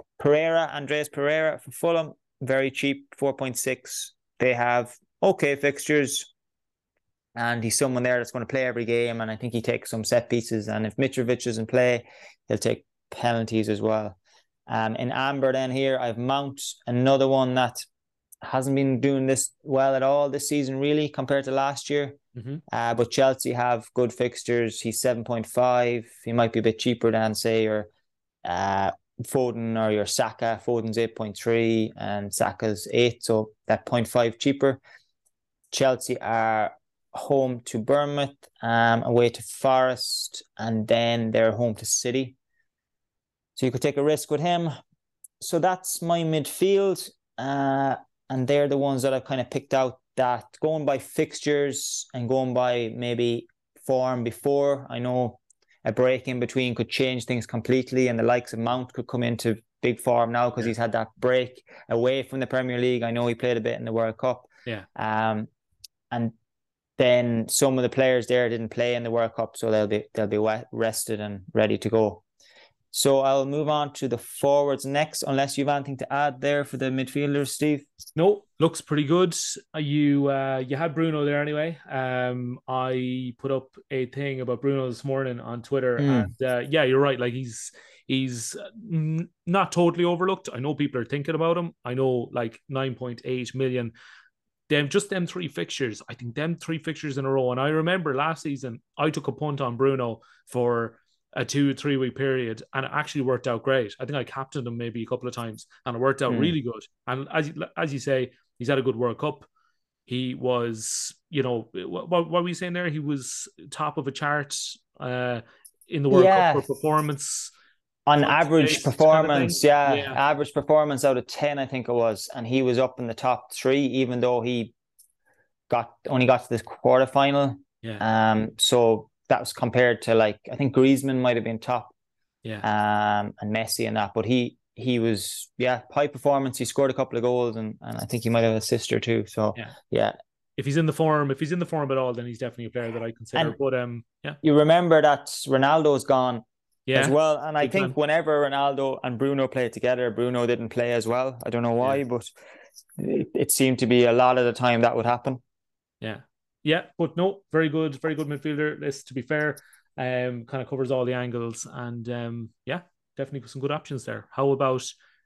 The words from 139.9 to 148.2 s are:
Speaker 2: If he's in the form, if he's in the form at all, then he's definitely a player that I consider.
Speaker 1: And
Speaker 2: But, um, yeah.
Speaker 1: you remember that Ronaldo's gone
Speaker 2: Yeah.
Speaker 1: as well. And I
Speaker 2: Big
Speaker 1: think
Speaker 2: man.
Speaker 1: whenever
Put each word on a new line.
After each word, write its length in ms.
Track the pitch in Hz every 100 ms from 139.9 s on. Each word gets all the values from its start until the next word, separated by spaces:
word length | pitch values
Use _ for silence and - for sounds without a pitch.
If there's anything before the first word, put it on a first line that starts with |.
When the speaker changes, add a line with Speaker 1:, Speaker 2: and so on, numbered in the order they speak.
| - 107 - - _ _ -
Speaker 2:
If 80 | 131
he's 100 | 156
in 80 | 156
the 80 |
form, 380 | 156 160 151 143
if 80 | 131
he's 120 | 151
in 60 | 175
the 80 | 175
form 260 | 160 139
at 60 | 135
all, 160 | 127
then 140 | 120 120
he's 100 | 113
definitely 280 | 123 120 110
a 40 |
player 220 | 123 117
that 100 | 113
I 100 | 113
consider. 360 | 117 110 160 156
Speaker 1:
And 80 | 143
Speaker 2:
But, 140 | 139
um, 300 | 127 123 120 - _
yeah. 120 | 143 143
Speaker 1:
you 100 | 156
remember 480 | 147 151 170 175 156
that 240 | 151 143 - - 135
Ronaldo's 560 | 131 139 160 151 135
gone 400 | - 131 127 117 - _ _ _ -
Speaker 2:
Yeah. 140 | 135
Speaker 1:
as 100 | 135
well. 300 | 147 156 147
And 180 | 156 151
I 60 |
Speaker 2:
Big 80 | 135
Speaker 1:
think 160 | 190 185
Speaker 2:
man. 60 | 143
Speaker 1:
whenever 480 | 147 165